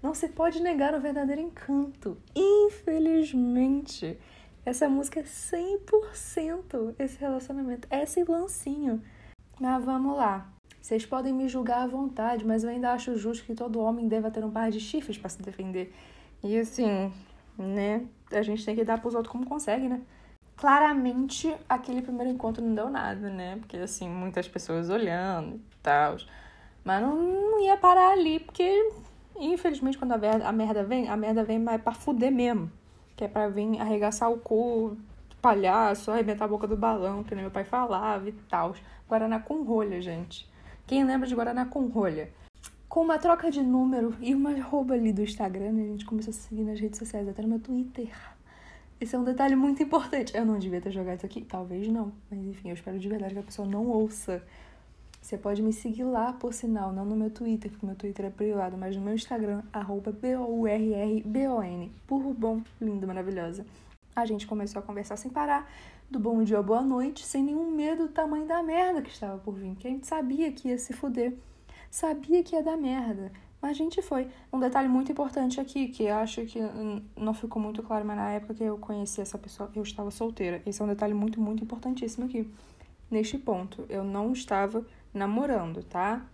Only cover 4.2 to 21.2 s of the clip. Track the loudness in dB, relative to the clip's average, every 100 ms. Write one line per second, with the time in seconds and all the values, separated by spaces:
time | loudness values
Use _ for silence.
4.2 | -14 -20 -20 -10 -6 2 4 2 0 -4
5.2 | -6 -10 -6 -4 -2 -2 4 4 4 -10
6.2 | -6 -4 -2 -4 -4 -4 -4 -2 -4 -2
7.2 | -2 -2 -4 -6 -4 -6 -4 -2 0 0
8.2 | 2 0 0 -6 -6 -2 0 -2 -6 -20
9.2 | -20 -20 -20 -4 0 0 0 0 0 2
10.2 | 2 2 -6 -20 _ -20 -2 -2 0 -2
11.2 | 0 0 0 -2 0 0 0 -2 -4 -2
12.2 | 0 0 2 2 0 -2 0 0 0 -2
13.2 | -2 -4 -6 -6 -2 0 2 2 2 2
14.2 | 0 -2 -4 0 0 0 -2 -4 -4 -8
15.2 | -8 -10 -12 -8 -6 -6 -6 -12 -20 -20
16.2 | -20 -8 0 0 0 0 2 2 -2 -6
17.2 | -18 -20 -20 -8 -4 0 0 0 -4 -14
18.2 | -2 0 0 -2 -2 0 2 2 0 -2
19.2 | -2 -6 -4 -4 0 0 0 -4 -6 -20
20.2 | -20 -20 -20 2 6 8 8 6 2 2